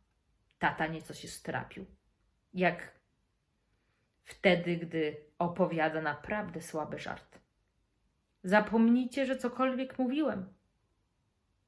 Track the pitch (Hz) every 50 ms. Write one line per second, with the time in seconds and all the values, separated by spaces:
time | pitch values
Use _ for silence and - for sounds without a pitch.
0 | _ _ _ _ _ _ _ _ _ _ _ - - 147 143 - 160 156 165 160
1 | 151 - 143 - - - - - - - 131 131 135 - - 185 190 - - _
2 | _ _ _ _ _ _ _ _ _ _ - 185 185 170 175 - - - - _
3 | _ _ _ _ _ _ _ _ _ _ _ _ _ _ _ _ _ _ _ _
4 | _ _ _ _ _ - - - - 196 180 170 170 175 175 170 170 165 165 160
5 | 156 151 151 - - - _ - 175 170 170 - 180 165 165 165 156 160 156 160
6 | 160 151 143 - - - 208 214 202 175 165 160 165 - - 156 151 - - -
7 | - - - - - _ - - _ _ _ _ _ _ _ _ _ _ _ _
8 | _ _ _ _ _ _ _ _ - 185 196 214 208 - 208 226 226 233 233 254
9 | 254 247 - 277 269 254 269 262 - 240 240 - 262 262 262 247 262 262 - -
10 | 262 240 269 302 311 247 208 196 185 - - _ _ _ _ _ _ _ _ _
11 | _ _ _ _ _ _ _ _ _ _ _ _ _